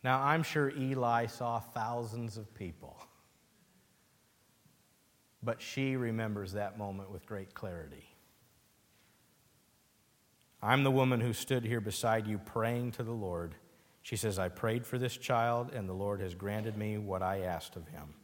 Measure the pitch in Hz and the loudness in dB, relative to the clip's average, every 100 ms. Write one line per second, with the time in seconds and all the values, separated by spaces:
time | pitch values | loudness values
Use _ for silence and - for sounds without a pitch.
0 | 127 131 139 160 156 156 139 151 131 135 | 4 4 6 4 4 2 2 2 0 2
1 | 120 117 117 - 120 117 - - 113 120 | 4 4 2 -2 -2 -2 -2 -4 -2 -2
2 | 117 117 117 107 104 - 92 80 - - | -4 -4 -6 -6 -12 -10 -10 -8 -16 -18
3 | - _ _ _ _ _ _ _ _ _ | -20 _ _ _ _ _ _ _ _ _
4 | _ _ _ _ _ _ _ _ _ _ | _ _ _ _ _ _ _ _ _ _
5 | _ _ _ _ 117 113 - - 135 131 | _ _ _ _ -4 -4 -4 0 2 2
6 | 120 113 110 104 95 101 101 104 101 98 | 0 0 0 -2 -4 -2 -4 -4 -6 -6
7 | 98 101 - 104 95 - 101 87 78 - | -8 -12 -8 -10 -10 -8 -8 -8 -10 -14
8 | - - _ _ _ _ _ _ _ _ | -20 -20 _ _ _ _ _ _ _ _
9 | _ _ _ _ _ _ _ _ _ _ | _ _ _ _ _ _ _ _ _ _
10 | _ _ _ _ _ _ 104 131 139 131 | _ _ _ _ _ _ 4 6 8 6
11 | 131 123 117 113 - 131 117 117 107 98 | 6 4 2 0 0 0 2 0 -2 0
12 | 117 110 107 104 - - 113 120 123 117 | 2 2 2 -4 -2 0 0 0 -2 -4
13 | 113 117 95 87 85 80 - - _ _ | -4 -4 -2 -4 -4 -10 -20 -20 _ _
14 | - 107 110 95 90 - 117 117 120 127 | -6 -2 0 0 0 0 0 0 -2 -2
15 | 123 - - 123 117 120 123 131 95 92 | -2 -4 2 4 4 2 0 -4 -4 -2
16 | 101 101 95 87 98 104 110 107 107 107 | 0 0 -2 -4 -4 -2 -2 -2 -2 -2
17 | 101 92 92 98 92 85 - - 78 80 | -2 0 0 0 0 -2 -6 -12 -12 -14
18 | 73 73 | -14 -16